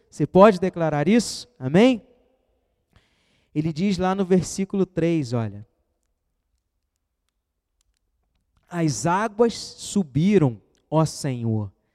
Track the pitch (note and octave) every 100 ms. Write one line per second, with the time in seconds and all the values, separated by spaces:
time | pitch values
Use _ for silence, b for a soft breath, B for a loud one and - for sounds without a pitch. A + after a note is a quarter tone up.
0 | _ - D3+ F#3 G#3+ F3+ F#3 F3 D#3+ D3
1 | D3+ A#3 - - - - B2+ E3+ B3+ A3+
2 | - _ _ _ _ _ _ _ _ _
3 | _ _ _ _ _ D3 D#3+ D3+ G3+ F3+
4 | F#3 G3 F3+ F#3 C#3 - G3 G3 F3+ E3
5 | E3 E3 B2 A#2+ A2 G2+ - _ _ _
6 | _ _ _ _ _ _ _ _ _ _
7 | _ _ _ _ _ _ _ _ _ _
8 | _ _ _ _ _ _ - F3 D#3+ A2
9 | E3 F#3 A3+ G#3 A#3+ - - - - G3+
10 | D3+ C#3 F#3 G3+ C#3 G#2+ _ _ - D#3
11 | D#3 - D3 B2 A2+ A2 G2+ _ _